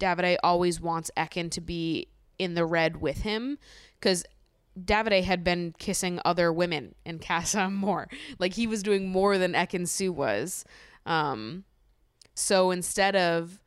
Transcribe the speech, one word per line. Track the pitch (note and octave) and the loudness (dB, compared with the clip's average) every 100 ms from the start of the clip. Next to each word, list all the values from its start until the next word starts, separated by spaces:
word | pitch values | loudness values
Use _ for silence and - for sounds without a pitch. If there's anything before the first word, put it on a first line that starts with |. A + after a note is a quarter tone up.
Davide | F#3+ F3 F3+ F3+ | 0 2 2 4
always | F3 F3 F3+ E3 | 4 4 2 0
wants | E3+ E3 D#3+ - | -2 -4 -4 -4
Ekin | D#3+ - E3+ | -4 -4 -6
to | E3 | -6
be | E3 E3+ E3 D3 - _ _ - | -6 -4 -4 -4 -6 _ _ -6
in | F#3 | -4
the | E3+ E3 | 0 0
red | E3+ D#3+ D#3+ | 2 2 0
with | D3+ C#3 | -4 -2
him, | G#3+ G#3+ B3 C#4+ - - - _ | -2 -4 -4 -8 -12 -20 -20 _
'cause | G3 F3+ - _ _ _ _ - | 0 0 -2 _ _ _ _ -8
Davide | F3+ G#3 A3 G3 | 0 0 4 2
had | F3+ F3+ | 4 0
been | F3 F3 E3+ - | 0 0 -2 -6
kissing | - F3+ F#3 F3 | -6 -2 -2 0
other | - F3 E3+ | 0 2 2
women | E3 F3 D#3 G#2+ - | 2 0 -2 -6 -14
in | - E3 | -14 -10
Casa | - E3+ E3+ G#3+ | -4 -2 0 0
Amor. | F#3+ G3 G3 E3+ - C#4 - C#4 | 0 0 -2 -2 -4 -12 -16 -4
Like, | F3+ | -4
he | F#3+ A#3 | 0 -2
was | A3 | -2
doing | G3 G3 F#3+ | 0 0 2
more | F#3 G3 G3 | 2 4 4
than | F3+ | 2
Ekin-Su | E3 F3 F3+ F3 - F#3+ | 0 0 -2 -4 -2 -2
was. | D#3+ C3+ G#2 D#3 - - - - - - | 0 0 0 -2 -8 -14 -20 -20 -12 -2
Um, | E3 D3 B2 G#2+ F3 - _ _ _ _ _ - - | 0 0 -2 -6 -10 -14 _ _ _ _ _ -14 -6
so | - G3 F#3 | 2 4 4
instead | F3+ F3 - G3 G3 | 2 -2 0 2 4
of | F3 E3+ E3+ F#3+ | 4 2 -2 -10